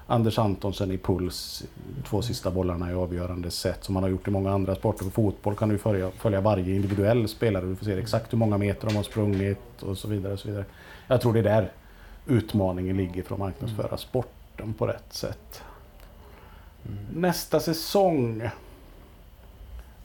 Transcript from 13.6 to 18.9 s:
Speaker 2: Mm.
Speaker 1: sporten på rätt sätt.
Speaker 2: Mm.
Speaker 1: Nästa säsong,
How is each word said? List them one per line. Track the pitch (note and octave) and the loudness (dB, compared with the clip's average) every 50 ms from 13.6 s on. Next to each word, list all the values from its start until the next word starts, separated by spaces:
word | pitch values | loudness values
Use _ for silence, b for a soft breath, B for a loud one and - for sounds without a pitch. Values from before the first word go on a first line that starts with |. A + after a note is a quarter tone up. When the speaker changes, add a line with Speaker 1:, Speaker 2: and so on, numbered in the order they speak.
| B2 A#2+ A2 G#2 A#2 - | -6 -6 -4 -4 -4 -4
Speaker 2:
Mm. | - - | -4 -6
Speaker 1:
sporten | - - - B2+ A#2 - - - - - - - G#2 A2 A2 | -8 -4 -2 -2 -2 -2 -10 -20 -20 -20 -14 -10 -8 -8 -4
på | - A2+ G#2+ | -2 -2 -2
rätt | - - - - - | -2 -6 -8 -14 -10
sätt. | - - - G#2 - - - - - B B B B B B B B B B B B B B B B B B B B B B B B - | -8 -8 -8 -8 -10 -16 -18 -18 -18 B B B B B B B B B B B B B B B B B B B B B B B B -14
Speaker 2:
Mm. | A#2 G#2 G2+ G#2 A2+ C3 | -12 -12 -12 -12 -8 -4
Speaker 1:
Nästa | D#3+ F3+ F3+ E3+ - - - - D3+ | 0 2 2 2 0 -2 2 2 2
säsong, | - E3+ D#3+ D#3+ - - - G3+ G3 F#3 D#3+ C#3+ B2 A#2 A2+ A2 A#2 G#2 - B B B B B B B | 2 2 -2 -2 -2 2 4 4 6 6 4 4 2 2 0 -2 -6 -6 -8 B B B B B B B